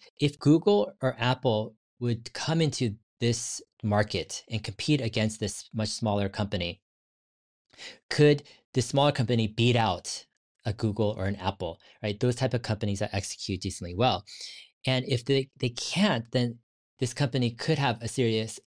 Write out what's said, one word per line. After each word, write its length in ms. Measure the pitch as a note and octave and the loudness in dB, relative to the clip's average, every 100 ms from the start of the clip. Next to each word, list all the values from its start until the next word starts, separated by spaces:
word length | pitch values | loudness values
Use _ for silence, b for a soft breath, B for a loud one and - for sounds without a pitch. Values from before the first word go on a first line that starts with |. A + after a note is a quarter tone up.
| B _ | B _
if 220 | D3 - | -2 2
Google 520 | C#3+ D#3+ F#3 G3+ G#3 - | 4 6 6 2 2 -2
or 140 | C3 B2+ | -4 0
Apple 560 | A#2+ B2+ C3 G#2+ A2+ - _ _ | 0 2 2 2 0 -10 _ _
would 320 | A#2+ A#2 - | -4 -4 -6
come 280 | - - E3 | -8 -2 2
into 360 | D#3 - B2 G2+ _ _ | 0 0 -4 -4 _ _
this 420 | A#2 A#2 - - - _ | 0 0 -4 -10 -14 _
market 580 | G#2+ G#2 G#2 F#2 D#2 - - | 0 2 2 -2 -6 -10 -8
and 140 | A2+ | -8
compete 360 | - - - D3 | -6 -6 0 0
against 380 | A#2 A2 G#2+ G#2+ | 0 0 0 0
this 320 | G2+ - - | -6 -6 -8
much 180 | - G#2+ | -4 -4
smaller 380 | - A2+ G2+ G2 | -2 0 0 0
company, 520 | - G2+ G2 F2 F2 _ _ _ _ _ _ _ _ _ B B B _ | -2 -4 -2 -4 -8 _ _ _ _ _ _ _ _ _ B B B _
could 340 | - D3 D3 B B B | 4 6 6 B B B
the 80 | - | -2
smaller 300 | B2 C#3+ C#3+ | 0 2 4
company 340 | C#3 A2+ A#2 A2 | 2 2 2 2
beat 300 | A2 A#2 A#2 | 4 4 4
out 500 | A2 F2 - - - _ _ _ | 2 0 -6 -12 -14 _ _ _
a 80 | - | -8
Google 420 | - A2 G2+ G#2 - | -2 -2 0 -2 0
or 100 | F#2+ | -4
an 100 | G2+ | -2
Apple, 440 | F#2 G2+ F2 F2 b b | -4 -4 -8 -8 b b
right? 160 | G#2+ G2+ | -6 0
Those 160 | B2 | 0
type 200 | A#2+ C3 | 2 0
of 80 | A#2+ | -2
companies 360 | - G#2 G#2 G2 | -2 -2 -2 -2
that 160 | G#2 | -2
execute 460 | G2+ - - - F#2+ | -4 -6 -10 -6 -6
decently 340 | G2 - F2 | -6 -8 -8
well. 300 | F2+ B2 F#2 B B B B B _ - | 0 2 0 B B B B B _ -2
And 180 | B2+ B2+ | -2 0
if 200 | A#2+ - | -4 0
they, 240 | C3+ C3+ _ | 0 0 _
they 120 | B2+ | -6
can't, 600 | A#2+ - E3+ G#3 B2+ A#2 | -4 -6 2 2 2 0
then 260 | B2+ A#2+ A#2+ _ _ _ _ | 0 0 -4 _ _ _ _
this 120 | B2 | -6
company 380 | - C#3 C3 A#2+ | 0 -2 2 -2
could 280 | A#2 - D3+ | -2 -2 0
have 240 | C#3 A#2 | 0 -2
a 60 | A#2 | -4
serious 500 | - A#2 A2 A2 - | 0 2 2 -2 -10